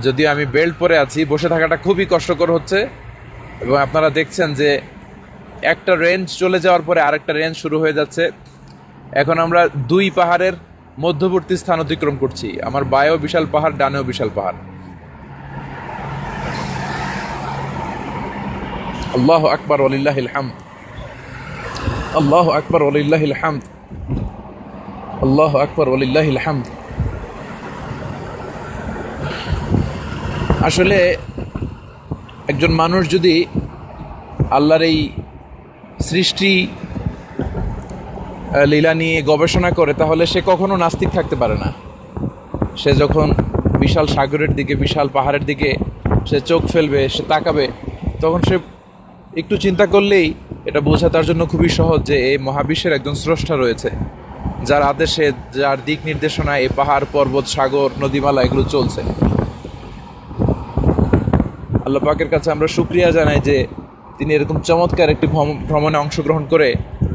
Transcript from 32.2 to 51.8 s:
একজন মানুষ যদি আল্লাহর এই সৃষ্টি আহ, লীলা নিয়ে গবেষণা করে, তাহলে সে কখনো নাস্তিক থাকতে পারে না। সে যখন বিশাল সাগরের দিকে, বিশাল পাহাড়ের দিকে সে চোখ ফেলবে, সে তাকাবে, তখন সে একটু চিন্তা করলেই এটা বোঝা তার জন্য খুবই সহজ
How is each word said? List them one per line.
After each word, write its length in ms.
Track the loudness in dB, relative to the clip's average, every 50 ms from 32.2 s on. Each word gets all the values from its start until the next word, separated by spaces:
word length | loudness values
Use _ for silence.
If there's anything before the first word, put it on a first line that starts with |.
| -12 -16 -20 -10 -6 -4
একজন 240 | -2 0 2 2
মানুষ 380 | 4 4 2 2 2 2 2 2
যদি 340 | 2 4 4 4 4 4 2 0 -2 -4 -6 -6 -8 -14 -16 -16 -16 -16 -14 -14 -16 -16 -16 -8 -4 -4 0 2
আল্লাহর 320 | 2 4 4 6 4 4
এই 280 | 4 4 2 2 0 -2 -6 -10 -12 -14 -16 -20 -20 -20 -20 -20 -20 -20 -20 -20 -20 -12 -10 -8
সৃষ্টি 640 | -6 -2 0 0 2 0 0 2 2 4 4 4 2 -2 -4 -10 -12 -10 -8 -6 -6 -6 -8 -10 -14 -10 -8 -8 -6 -6 -6 -6 -6 -6 -6 -8 -10 -12 -14 -14 -14 -14 -12 -12 -12 -12 -14 -12 -6 0
আহ, 140 | 2 4 4
লীলা 300 | 6 6 4 4 4 4
নিয়ে 280 | 2 2 0 0 2
গবেষণা 480 | 2 2 4 4 4 2 2 2 2 2
করে, 240 | 2 4 2 2 2
তাহলে 320 | 2 2 2 4 4 2
সে 140 | 2 2 2 2
কখনো 300 | 2 2 2 2 2 2
নাস্তিক 320 | 2 2 2 0 0 -2 0
থাকতে 280 | 0 0 -2 -2 -2
পারে 180 | 0 0 0 0
না। 180 | 0 -2 -4 -6 -8 -12 -18 -18 -18 -18 -14 -10 -8 -8 -8 -8 -10 -12 -10 -6 -4 -4 -4 -4
সে 160 | -2 0 2
যখন 400 | 4 4 4 4 2 2 2 2 2 2 0 0 -2 0 0 2 2 2
বিশাল 280 | 2 4 2 2 2
সাগরের 500 | 2 2 0 0 0 0 0 0 0 0
দিকে, 180 | 0 0 0 0
বিশাল 340 | 0 0 0 0 0 0 0
পাহাড়ের 360 | 0 0 2 2 0 0 0
দিকে 300 | -2 -2 0 0 0 0 0 -4 -6 -6 -4 -2 0 0 0 0
সে 140 | 0 0 0
চোখ 260 | 2 2 2 2 2
ফেলবে, 420 | 2 2 2 2 2 2 2 2 0
সে 140 | 0 -2 0 0
তাকাবে, 400 | 0 2 2 2 0 2 0 -2 -4 -8 -12 -12 -10 -8 -6 -6 -4 -2
তখন 220 | 0 0 0 2
সে 160 | 2 2 0 0 0 -6 -18 -20 -20 -20 -20 -20 -20 -20 -20 -20 -20 -10 -8
একটু 200 | -8 -4 -2 -2
চিন্তা 300 | 0 2 2 4 4 4
করলেই 480 | 4 4 4 4 6 4 4 4 2 0 -6 -10 -14 -14 -10 -6
এটা 160 | -2 -2 0
বোঝা 280 | 2 2 4 4 4 2
তার 160 | 2 2 2
জন্য 220 | 2 2 0 0
খুবই 220 | 0 2 2 2 2
সহজ 320 | 4 4